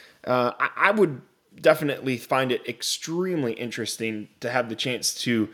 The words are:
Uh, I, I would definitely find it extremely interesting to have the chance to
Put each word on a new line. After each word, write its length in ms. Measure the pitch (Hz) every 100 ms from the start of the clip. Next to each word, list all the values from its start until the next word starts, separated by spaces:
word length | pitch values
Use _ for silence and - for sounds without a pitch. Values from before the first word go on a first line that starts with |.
| - _ -
Uh, 260 | 127 120 -
I, 120 | 139 -
I 140 | 180
would 320 | 214 175 131 - _ _ -
definitely 600 | 156 156 151 135 131 120
find 320 | - 131 131
it 160 | 120 -
extremely 840 | 117 - - - 165 185 170 123
interesting 760 | - 120 117 107 - 113 107 104 _
to 100 | 120
have 180 | 127 117
the 80 | 107
chance 380 | 135 117 - -
to 260 | 127 117 104